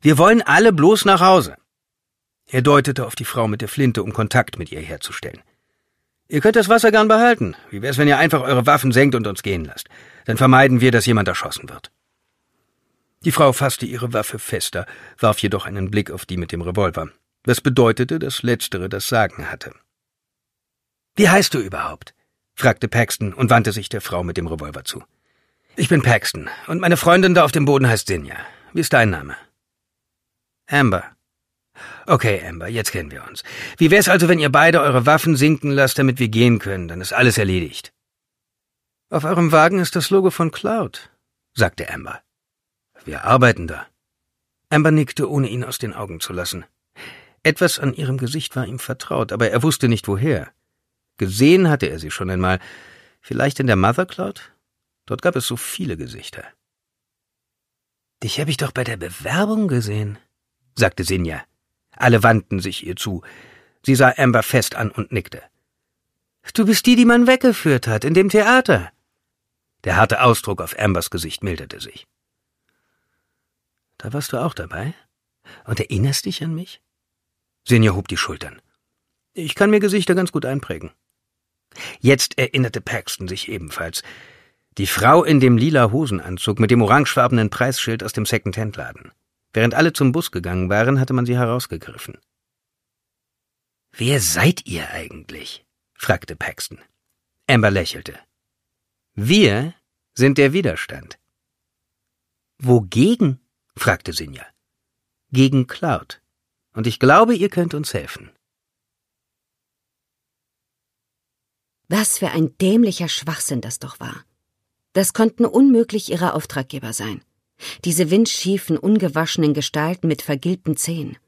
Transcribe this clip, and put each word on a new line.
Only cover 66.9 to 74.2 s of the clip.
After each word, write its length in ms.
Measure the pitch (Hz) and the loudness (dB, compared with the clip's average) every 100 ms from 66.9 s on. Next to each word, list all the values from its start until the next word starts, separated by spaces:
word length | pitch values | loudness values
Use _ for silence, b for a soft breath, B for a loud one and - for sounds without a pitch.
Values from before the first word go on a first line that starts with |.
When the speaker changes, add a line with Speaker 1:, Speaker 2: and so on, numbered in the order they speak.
| 247 | 4
Speaker 1:
die 100 | 233 | 6
man 220 | 240 240 | 6 6
weggeführt 600 | 254 254 214 160 131 - | 4 4 2 0 0 0
hat, 180 | 107 131 | -2 2
in 80 | |
dem 160 | 165 196 | 2 4
Theater.“ 640 | 208 208 254 254 131 85 _ _ _ _ _ _ _ _ _ - | 2 4 2 4 0 0 _ _ _ _ _ _ _ _ _ -4
Der 100 | 85 | 0
harte 260 | 107 - | 2 4
Ausdruck 400 | 127 113 - 95 | 2 2 -2 -8
auf 160 | 82 - | -8 -4
Ambers 320 | 104 87 82 | -2 -2 -4
Gesicht 340 | 90 82 - | -8 -8 -10
milderte 360 | 101 85 67 - | -8 -8 -12 -16
sich. 260 | - - _ _ _ _ _ _ _ _ _ _ _ _ _ _ _ _ _ _ _ _ | -18 -20 _ _ _ _ _ _ _ _ _ _ _ _ _ _ _ _ _ _ _ _
„Da 160 | - | -10
warst 180 | 139 | -8